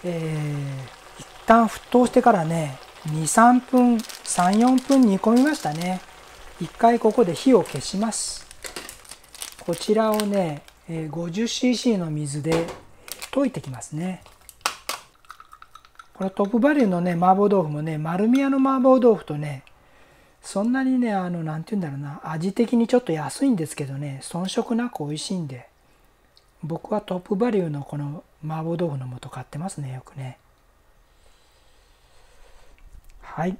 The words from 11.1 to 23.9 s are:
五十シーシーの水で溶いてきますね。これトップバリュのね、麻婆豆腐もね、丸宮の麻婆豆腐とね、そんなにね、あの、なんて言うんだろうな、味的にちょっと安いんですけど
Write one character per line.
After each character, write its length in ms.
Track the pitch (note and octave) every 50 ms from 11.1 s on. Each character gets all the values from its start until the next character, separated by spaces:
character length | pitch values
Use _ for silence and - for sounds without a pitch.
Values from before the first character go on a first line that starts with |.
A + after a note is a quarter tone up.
五 180 | D3 E3 E3+ F3
十 160 | E3 G3+ A#3
シ 280 | A3+ - - - B3 B3
ー 20 |
シ 180 | G#3+ - B3 A3+
ー 40 | F#3+
の 100 | F3 D#3+
水 320 | D3+ D3+ D3+ C#3 C#3 D3+
で 240 | C3+ D#3+ E3 E3 E3 F3 - - - - - - - - - - - -
溶 140 | - C4 C#4+
い 60 | C4
て 100 | - D#3
き 80 | - C#3
ま 100 | B2+ A#2 -
す 80 | -
ね。 320 | - D3+ E3+ F#3 F#3 E3+ - - - _ _ - - _ - - - - - - - - - _ _ _ _ - - _ - _ - - - _ _ - _ - _ _ - _ _
こ 80 | - F#3+
れ 80 | F#3+
ト 140 | F#3+ - G3+
ッ 40 | G3
プ 100 | A3+ A#3
バ 140 | A3 C#4+ D4+
リ 80 | D4
ュ 60 | B3 G3+
の 120 | F3+ F3
ね、 120 | F3 F3+
麻 240 | F3 E3+ F3 F#3 F#3+
婆 120 | F#3+ G3+ G#3
豆 140 | G3+ G3
腐 80 | E3+ D3
も 140 | D3 D3 D3+
ね、 160 | D#3+ D#3+ D3+
丸 280 | D#3 D#3+ E3+ F3+ G#3 A3+
宮 220 | B3 C#4 C#4 C#4
の 80 | C4+ C4+
麻 220 | C4 C4+ C4+ C4
婆 200 | B3 C4 B3+ C4
豆 160 | A3+ A#3+ A3
腐 80 | E3+ -
と 120 | - D#3
ね、 280 | D3 D3+ D3 C#3+ C3 - - _ _ _ _ _ _ - _ _ _ _ _ _ _
そ 220 | _ - - G3 G#3
ん 80 | A#3
な 120 | B3 C4 C4
に 140 | C4 C4 B3+
ね、 160 | A#3+ A#3 G#3
あ 160 | G3 F#3 F3+
の、 140 | F3 E3+ D#3+
な 140 | D#3 D#3 D#3
ん 60 | E3
て 120 | - A3
言 40 | G3+
う 40 | F3
ん 20 |
だ 40 | D3+
ろ 60 | C#3 C#3
う 20 |
な、 200 | D3 C#3+ D3 - -
味 300 | D#3 D#3+ D#3 E3 G3 F#3+
的 220 | - A#3+ - -
に 120 | A#3 A#3 -
ち 80 | -
ょ 20 | B3
っ 40 |
と 100 | B3 -
安 340 | E3 D#3 D3 C3+ - - C#4
い 60 | C#4
ん 40 | B3
で 100 | F3+ D#3+
す 100 | C#3+ -
け 100 | - D3
ど 80 | C3